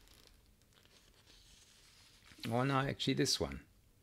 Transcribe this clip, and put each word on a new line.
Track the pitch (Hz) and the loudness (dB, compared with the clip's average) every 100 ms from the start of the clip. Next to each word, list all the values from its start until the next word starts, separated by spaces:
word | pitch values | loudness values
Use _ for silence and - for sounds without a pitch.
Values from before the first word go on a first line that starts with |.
| - - - - - - - - - - - - - - - - - - - - - - - - 120 | -20 -20 -20 -20 -20 -20 -20 -20 -20 -20 -20 -20 -20 -20 -20 -20 -20 -20 -20 -20 -20 -20 -20 -10 -2
Oh | 117 | 0
no, | 135 135 | 2 2
actually | 135 127 - | 0 0 0
this | 135 143 - | 2 2 0
one, | 73 69 - - - - | -2 -6 -12 -20 -20 -20